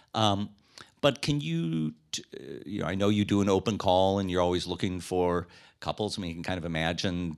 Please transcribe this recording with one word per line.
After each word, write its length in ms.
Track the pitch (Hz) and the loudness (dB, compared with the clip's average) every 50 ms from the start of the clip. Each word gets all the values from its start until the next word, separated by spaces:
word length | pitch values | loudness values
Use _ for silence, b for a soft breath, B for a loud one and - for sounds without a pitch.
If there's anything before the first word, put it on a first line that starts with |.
| B B - | B B -2
Um, 340 | 110 110 104 98 98 101 101 - _ B B B B B B B B | 2 2 2 2 0 -2 -6 -10 _ B B B B B B B B
but 180 | - 143 139 - | 2 2 2 2
can 220 | - - 147 147 | -2 -2 -2 -2
you, 500 | 143 160 165 165 165 165 160 160 156 - 151 _ _ _ | -2 -2 -2 -2 -2 -2 -2 -2 -4 -4 -6 _ _ _
t-, 120 | - - - _ - | -12 -12 -12 _ -16
uh, 280 | 67 65 67 71 - - | -14 -14 -12 -14 -12 -10
you 160 | - 101 101 | -8 -6 -4
know, 60 | 87 | -4
I 80 | 78 90 | -2 0
know 160 | 95 101 104 | 2 2 4
you 160 | 107 104 104 | 4 4 4
do 160 | 92 101 101 | 4 4 4
an 80 | 98 101 | 4 4
open 260 | 95 95 95 117 104 | 4 4 2 0 -2
call 420 | - - 98 90 92 95 95 98 101 | 0 2 4 4 6 4 4 4 2
and 120 | 98 92 | 0 0
you're 100 | 90 90 | 2 2
always 260 | 90 90 90 90 85 | 2 2 2 0 -2
looking 340 | 90 90 85 - 95 90 90 | -4 -6 -4 -4 -4 -4 -4
for 480 | 85 - 92 90 87 87 87 87 87 - B B B B B B | -6 -2 0 2 2 2 2 0 -2 -6 B B B B B B
couples. 400 | - 82 - - 110 101 - - | -6 -6 -4 -4 -4 -4 -4 -6
I 40 | |
mean, 80 | 95 85 | -6 -6
you 40 | 82 | -8
can 80 | 85 | -8
kind 140 | 80 - 92 | -6 -6 -6
of 80 | 92 80 | -4 -4
imagine, 720 | 87 82 80 80 82 87 82 - 98 87 87 90 85 76 | -4 -2 -2 0 -2 -2 -2 -4 -4 -2 -4 -4 -6 -8